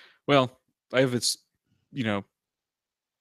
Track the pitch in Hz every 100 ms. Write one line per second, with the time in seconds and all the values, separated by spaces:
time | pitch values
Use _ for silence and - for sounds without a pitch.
0 | - _ - 143 127 - _ _ _ 123
1 | 135 123 - - _ _ _ _ _ -
2 | 113 101 98 _ _ _ _ _ _ _
3 | _ _